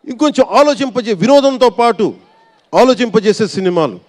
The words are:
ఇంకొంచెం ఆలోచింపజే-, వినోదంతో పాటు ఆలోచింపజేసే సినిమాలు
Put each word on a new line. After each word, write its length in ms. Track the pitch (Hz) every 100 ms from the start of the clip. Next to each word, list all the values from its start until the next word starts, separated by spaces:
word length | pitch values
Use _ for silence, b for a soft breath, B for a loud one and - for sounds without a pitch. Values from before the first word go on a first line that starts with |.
| -
ఇంకొంచెం 400 | 247 294 262 254
ఆలోచింపజే-, 640 | 214 294 240 269 220 220 190
వినోదంతో 540 | 214 285 277 254 247
పాటు 440 | - 233 226 190 92 _ _ _ _ _ 165
ఆలోచింపజేసే 720 | 254 220 233 208 208 202 208
సినిమాలు 520 | - 185 175 147 90